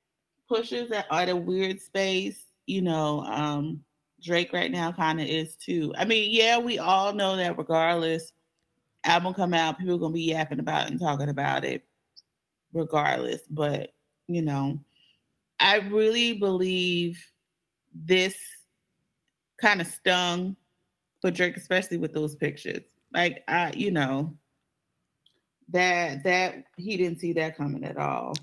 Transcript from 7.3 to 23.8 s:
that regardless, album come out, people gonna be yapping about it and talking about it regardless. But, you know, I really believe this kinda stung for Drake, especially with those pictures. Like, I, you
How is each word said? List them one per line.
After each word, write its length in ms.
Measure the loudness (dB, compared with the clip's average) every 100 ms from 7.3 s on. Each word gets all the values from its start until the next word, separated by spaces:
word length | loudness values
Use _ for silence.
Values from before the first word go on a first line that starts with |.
| 2
that 220 | 0 -2
regardless, 760 | 0 2 4 2 2 -2 -4 _ _ _ _ _ _ _
album 300 | 4 4 4
come 200 | 0 2
out, 240 | 4 2 0
people 180 | -2 0
gonna 160 | 0
be 80 | 0
yapping 380 | 0 0 -2 -2
about 260 | 0 0 0
it 40 |
and 80 | -2
talking 300 | 0 0 0
about 360 | 0 0 0 -2
it 180 | -6 -10 _ _ -20 _ _ _ _ _
regardless. 680 | -4 -2 0 2 0 -2 -6 -8
But, 440 | -4 -2 -2 -6 _ _ _ -6
you 140 | -2
know, 360 | 0 0 -2 -4 -12 _ _ _ _ _ _ 2
I 180 | 4 4
really 560 | 2 2 2 4 0
believe 840 | 2 0 2 2 0 0 0 -2 -6 -16 _ _ _ _ _ _ -14
this 400 | 2 2 2 -4 -14 -18 _ _ _ _ _ _ _ _ _ 2
kinda 260 | 2 4 0
stung 720 | -2 0 2 2 -2 -4 -8 _ _ _ _ _ _
for 100 | -2
Drake, 260 | 0 -2 -2
especially 400 | 0 0 0 -4
with 160 | -4
those 220 | -2 -4 -2
pictures. 480 | -4 -4 -10 -10 -12 _ _
Like, 320 | -2 -2 -2 -2
I, 240 | 0 0
you 140 | -2